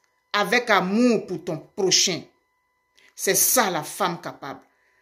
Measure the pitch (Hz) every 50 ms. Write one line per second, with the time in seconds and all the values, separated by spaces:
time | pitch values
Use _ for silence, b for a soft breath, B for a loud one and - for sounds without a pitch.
0 | _ _ _ _ _ _ - 208 202 180 220 247 240 233 214 190 175 185 196 220
1 | 247 247 226 196 - - 185 160 - - 165 147 - - - - 196 185 180 -
2 | - - 175 139 - - _ _ _ _ _ _ _ _ _ _ _ _ b b
3 | b b b b - 208 185 190 - - - 254 226 196 175 156 143 - - -
4 | 208 180 175 165 - 151 - - - 143 - - - _ _ _ _ _ _ _